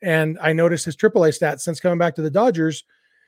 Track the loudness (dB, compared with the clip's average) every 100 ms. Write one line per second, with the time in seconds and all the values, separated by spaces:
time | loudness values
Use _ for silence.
0 | -2 0 0 -2 -2 2 2 0 -6 0
1 | 2 4 2 2 -2 -2 -6 -4 -2 0
2 | -2 -2 -2 2 2 2 0 -2 -12 _
3 | _ _